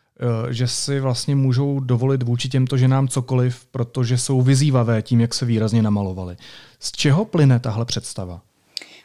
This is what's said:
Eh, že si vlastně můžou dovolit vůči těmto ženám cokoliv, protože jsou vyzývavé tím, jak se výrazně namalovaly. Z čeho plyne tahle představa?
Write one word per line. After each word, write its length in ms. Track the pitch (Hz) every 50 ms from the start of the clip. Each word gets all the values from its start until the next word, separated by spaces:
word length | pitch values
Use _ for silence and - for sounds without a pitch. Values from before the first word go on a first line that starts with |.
| _ _ _ -
Eh, 320 | 120 120 117 113 113 - 127
že 160 | 113 127 120
si 320 | - - - - 139 139
vlastně 360 | 135 135 120 - - - 139
můžou 440 | 139 135 135 123 123 143 143 143 139
dovolit 420 | 131 123 127 113 127 131 135 131 127
vůči 260 | 120 120 120 - 131
těmto 280 | - 131 131 127 143
ženám 320 | 131 131 131 131 135 139 131
cokoliv, 580 | - 135 123 - 131 127 123 127 123 - - _
protože 480 | - 120 117 - - 127 123 113 127 120
jsou 240 | 123 - 139 131 123
vyzývavé 600 | 131 139 131 147 151 131 127 120 113 117 110 107
tím, 180 | - 127 117
jak 140 | 117 120 -
se 120 | - 127
výrazně 360 | 120 117 110 110 110 107 113 110
namalovaly. 540 | 107 104 101 101 95 92 95 92 90 90 - - - - - - - _ _
Z 120 | - - -
čeho 320 | - - 147 135 170 226
plyne 360 | 226 - 170 147 135 127 117
tahle 240 | 120 120 107 110 117
představa? 560 | 117 - - - - - - 95 90 87 85 _ _ _ _ _ _ - - - - - -